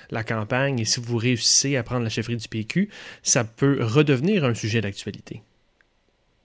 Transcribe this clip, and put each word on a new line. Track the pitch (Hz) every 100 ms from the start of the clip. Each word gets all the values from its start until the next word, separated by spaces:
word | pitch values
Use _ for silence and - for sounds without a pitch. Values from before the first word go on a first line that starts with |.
| -
la | 127
campagne, | 110 113 104 123 139 131
et |
si | 110 -
vous | 117 120
réussissez | 117 123 - - 139 139
à |
prendre | 117 123
la | 117
chefferie | 113 113 120
du | -
P | 113
Q, | 107 170 202 - - -
ça | - 135
peut | 113 - 139 139
redevenir | 117 127 147 131 160 214
un | 135
sujet | 110 113 113
d'actualité ? | 101 98 - 98 - 117 - _ _ _ _ _ _ _ _ _